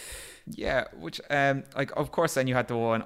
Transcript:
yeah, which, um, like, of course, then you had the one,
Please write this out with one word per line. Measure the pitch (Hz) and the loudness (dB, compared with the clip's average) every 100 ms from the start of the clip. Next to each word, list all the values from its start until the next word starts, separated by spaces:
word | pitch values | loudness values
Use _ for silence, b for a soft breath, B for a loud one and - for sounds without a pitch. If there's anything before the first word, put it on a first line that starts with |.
| B B B B B | B B B B B
yeah, | - - 131 - - | -6 0 0 0 -6
which, | 170 - - | -10 -8 -2
um, | 143 139 135 - - | 2 4 2 -2 -4
like, | 139 | -2
of | - 143 | -2 -2
course, | - 165 | 2 2
then | 139 131 | 4 2
you | |
had | 123 120 | 2 2
the | 117 | 2
one, | 117 113 | 2 2